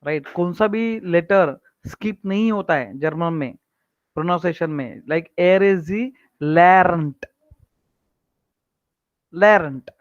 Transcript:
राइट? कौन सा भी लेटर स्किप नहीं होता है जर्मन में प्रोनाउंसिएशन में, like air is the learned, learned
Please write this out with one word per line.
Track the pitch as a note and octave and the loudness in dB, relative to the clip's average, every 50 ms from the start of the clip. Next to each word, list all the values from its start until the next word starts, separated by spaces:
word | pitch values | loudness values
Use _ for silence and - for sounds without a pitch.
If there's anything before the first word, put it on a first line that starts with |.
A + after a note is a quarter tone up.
| _ | _
राइट? | C#3+ D#3 D3+ C#3 - | -4 -6 -6 -6 -8
कौन | - F3+ F3 F3 | -4 -4 -4 -4
सा | F3 - G#3+ | 0 -2 -2
भी | G#3+ G3+ A3 A3+ A3+ A3+ A3 | -2 0 -2 -4 -4 -6 -6
लेटर | - F3+ E3+ E3+ E3+ E3+ G3+ G3 F3+ D3 C3+ - _ _ _ _ _ | -6 0 0 0 2 2 2 2 2 2 -2 -8 _ _ _ _ _
स्किप | - - _ - G#3+ G#3 _ _ | -18 -16 _ -8 -8 -8 _ _
नहीं | G3 F#3+ G3+ A3 A3+ | -6 -2 0 0 0
होता | G#3+ G3+ F#3+ - E3+ | -2 -2 -2 -2 -2
है | D3 B2 G#2 F#2+ C3+ | -2 -2 -6 -8 -4
जर्मन | C#3+ D#3 D3+ D#3+ E3+ E3+ | -4 -4 -4 -2 -4 -4
में | E3 D#3+ C#3+ B2 - _ _ _ _ _ _ _ _ _ _ _ _ | -4 -4 -6 -8 -10 _ _ _ _ _ _ _ _ _ _ _ _
प्रोनाउंसिएशन | - D#3 F3 F3 F3 D#3+ F3+ E3 - E3+ D#3+ | -8 -4 -2 -4 -2 -2 -4 -4 -4 -6 -6
में, | D#3 D3 C3+ A#2 - - | -4 -6 -8 -10 -12 -18
like | - - D#3 E3 E3 _ _ - | -8 -4 -4 -4 -4 _ _ 0
air | F3 F3+ F#3 F#3+ | 2 4 4 4
is | G3 G3 G3 F#3 D#3 D#3 | 4 2 2 0 -2 -6
the | F#3+ G#3+ A#3+ C4 C4+ _ _ _ _ _ | -6 -6 -6 -8 -10 _ _ _ _ _
learned, | D3 D3+ D#3 E3 F3 F3+ F#3 F#3+ F3+ F3+ F3 E3+ D#3 D3 C3+ _ - - _ _ _ _ - _ _ _ _ _ _ _ _ _ _ _ _ _ _ _ _ _ _ _ _ _ _ _ _ _ _ _ _ _ _ _ _ _ _ _ - | -4 0 4 6 6 8 8 6 6 4 2 0 -2 -4 -6 _ -18 -20 _ _ _ _ -20 _ _ _ _ _ _ _ _ _ _ _ _ _ _ _ _ _ _ _ _ _ _ _ _ _ _ _ _ _ _ _ _ _ _ _ -4
learned | E3 G3 G#3 G#3+ G3+ E3+ D3+ C3+ C3 - - _ _ | 2 4 6 6 4 2 -2 -10 -12 -14 -18 _ _